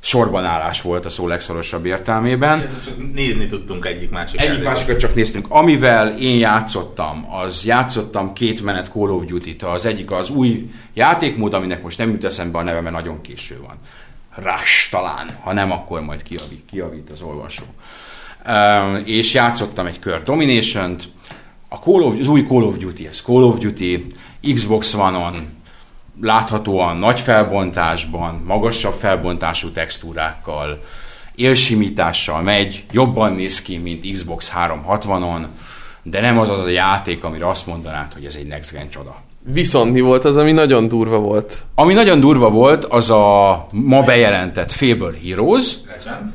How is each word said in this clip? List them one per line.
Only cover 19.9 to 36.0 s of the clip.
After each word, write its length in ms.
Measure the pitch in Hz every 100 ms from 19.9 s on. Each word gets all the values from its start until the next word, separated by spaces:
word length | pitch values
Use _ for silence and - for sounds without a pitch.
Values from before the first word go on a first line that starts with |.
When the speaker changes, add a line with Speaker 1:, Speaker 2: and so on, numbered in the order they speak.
| 85
Speaker 1:
kör 220 | - 82
Domination-t. 840 | 80 147 147 120 107 104 90 90 - - - - - - -
A 60 | -
Call 260 | - 190
of, 180 | 151 110
az 80 | 135
új 180 | 147 147
Call 160 | 127
of 140 | 110 90
Duty, 300 | 90 85 78
ez 140 | -
Call 220 | - 123
of 140 | 127 113
Duty, 480 | 104 - 90 87 85 - - - -
Xbox 400 | 123 104 110 107
One-on, 680 | 107 95 92 87 87 78 73 - - - - - -
láthatóan 760 | 110 110 110 107 104 95 87 85
nagy 220 | 101 123
felbontásban, 1200 | - 110 104 98 92 87 82 85 80 82 85 82 82
magasabb 480 | 101 113 113 104
felbontású 760 | - 107 92 85 85 82 82 85
textúrákkal, 1120 | 82 80 - 82 82 78 76 - 76 73 73 - - - - - -
élsimítással 1080 | 127 127 131 110 101 104 85 87 - 78
megy, 440 | 87 104 101 - -
jobban 420 | 113 131 127 110
néz 280 | 92 92 -
ki, 160 | - 90
mint 340 | 85 85 90
Xbox 380 | 98 85 82 -
háromszázhatvanon, 960 | 90 85 80 76 104 104 95 87 85 80 - - - - -